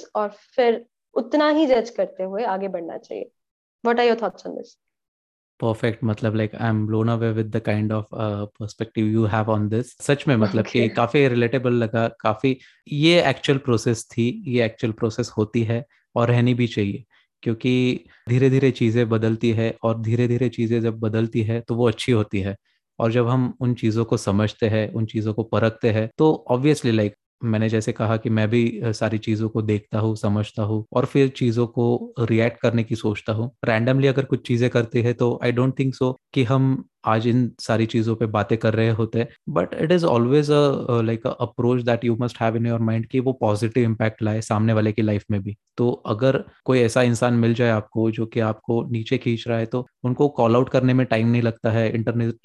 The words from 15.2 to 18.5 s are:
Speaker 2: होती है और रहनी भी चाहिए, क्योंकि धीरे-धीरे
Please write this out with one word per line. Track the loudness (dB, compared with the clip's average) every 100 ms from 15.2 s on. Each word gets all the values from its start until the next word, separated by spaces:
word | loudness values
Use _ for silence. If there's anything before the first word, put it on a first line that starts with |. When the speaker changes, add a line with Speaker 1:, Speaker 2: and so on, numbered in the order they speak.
| -4 -2
Speaker 2:
होती | -2 0
है | -2 -4 -6 _ _ -2
और | 2
रहनी | 4 2
भी | 2 -2
चाहिए, | -2 -4 -4 -12 _ _ _
क्योंकि | -6 -4 0 0 0 -2 -8 _ -2
धीरे-धीरे | 2 4